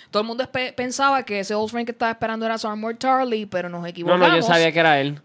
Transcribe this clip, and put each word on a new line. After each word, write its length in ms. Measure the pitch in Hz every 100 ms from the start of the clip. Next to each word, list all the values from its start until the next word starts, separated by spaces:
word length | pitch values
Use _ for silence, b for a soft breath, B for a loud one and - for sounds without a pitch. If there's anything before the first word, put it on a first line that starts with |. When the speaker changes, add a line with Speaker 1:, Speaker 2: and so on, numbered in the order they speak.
| b
Speaker 1:
Todo 120 | 202
el 40 | 220
mundo 160 | 233
espe-, 320 | 262 262 254
pensaba 480 | - 254 247 277 277
que 140 | 247 202
ese 160 | 196
old 160 | 214 220
friend 160 | 233 233
que 60 |
estaba 180 | 226 233
esperando 340 | 226 220 220
era 140 | 220 226
Sir 160 | 220
Mortarly, 720 | 214 220 233 262 262 262 220 208
pero 220 | 180 175
nos 140 | 175
Speaker 2:
No, 40 | 170
Speaker 1:
equivocamos. 420 | 175 170 175 180
Speaker 2:
no, 80 | 339
yo 60 |
sabía 300 | - 170 165
que 80 | 156
era 200 | 165 143
él. 200 | 139 147